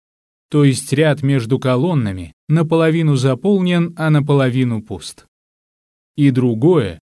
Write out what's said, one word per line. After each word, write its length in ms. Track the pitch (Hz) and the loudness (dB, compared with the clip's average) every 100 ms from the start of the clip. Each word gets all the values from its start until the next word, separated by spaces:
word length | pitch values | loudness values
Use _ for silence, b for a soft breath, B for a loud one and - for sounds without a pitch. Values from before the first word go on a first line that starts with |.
| _ _ _ _ _ | _ _ _ _ _
то 140 | 147 | 2
есть 280 | 143 123 - | 2 2 -4
ряд 300 | 139 156 143 | 0 0 0
между 380 | 139 139 113 135 | -2 -2 -2 -2
колоннами 720 | 131 127 170 156 107 92 82 _ - | 0 -2 0 -2 -2 -6 -12 _ -2
наполовину 680 | 156 165 165 160 165 160 | 0 2 2 2 2 0
заполнен, 800 | 135 135 127 196 202 180 175 170 170 | 0 0 -2 0 0 2 0 -2 -2
а 140 | 156 | 0
наполовину 720 | 151 143 143 131 127 123 113 | 0 2 0 2 0 -2 -4
пуст. 440 | - 92 - - _ _ _ _ _ _ _ _ _ - | -8 -14 -14 -20 _ _ _ _ _ _ _ _ _ 0
И 140 | 139 | 2
другое, 680 | 127 123 110 151 175 101 80 _ | 2 0 2 2 2 0 -8 _